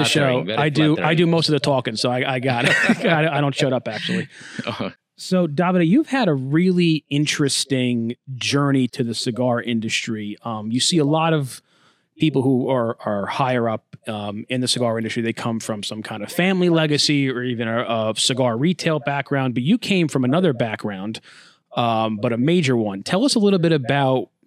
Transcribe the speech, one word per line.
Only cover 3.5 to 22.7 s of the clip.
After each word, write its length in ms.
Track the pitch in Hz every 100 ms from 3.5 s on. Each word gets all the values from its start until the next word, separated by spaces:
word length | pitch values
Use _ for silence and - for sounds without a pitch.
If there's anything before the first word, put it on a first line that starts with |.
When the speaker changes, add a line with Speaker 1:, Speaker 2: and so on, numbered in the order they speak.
Speaker 2:
shut 200 | - 143
up, 140 | 127 117
actually. 400 | 107 - - 139
Speaker 1:
<laughs> 320 | - - - -
Oh. 260 | 104 104 - _ -
Speaker 2:
So, 280 | - 185 170
Davide, 400 | 143 175 185 165
you've 200 | 247 -
had 200 | 262 196
a 40 |
really 720 | 139 131 156 180 180 170 156 -
interesting 1040 | 143 147 - 143 - - 131 123 120 113 120 -
journey 540 | 127 107 143 143 135 123
to 160 | -
the 100 | 117
cigar 480 | 110 131 113 127 120
industry. 760 | 107 117 110 - - 110 104 101
Um, 300 | 117 107 110
you 80 | 123
see 180 | - 165
a 80 | 143
lot 260 | 160 165
of 300 | 156 131 - - _ _ _ _ -
people 240 | 160 139
who 280 | 127 127 131
are, 280 | 131 113 -
are 260 | 110 104 95
higher 420 | - 131 123 113
up, 260 | 110 _ - -
um, 380 | 107 104 104 -
in 120 | 127
the 60 | 123
cigar 300 | 123 120 113
industry. 240 | 110 120
They 120 | 113
come 260 | - 120 113
from 240 | - 107
some 180 | - 110
kind 220 | - 110
of 80 | 104
family 380 | - 185 185 175
legacy 600 | 165 156 147 - 143 135
or 140 | 120
even 240 | 127 117 113
a, 160 | 117
a 300 | 110 113 110 107
cigar 400 | - 127 127 113
retail 400 | 165 180 165 151
background, 540 | 143 139 - 139 131
but 80 | 120
you 160 | 131 240
came 300 | - 190 160
from 160 | 139
another 300 | 123 156 185
background, 680 | 113 117 104 107 95 104 110 - - - _ _ -
um, 400 | 120 110 110 107
but 160 | 123
a 40 | 117
major 380 | 143 180 135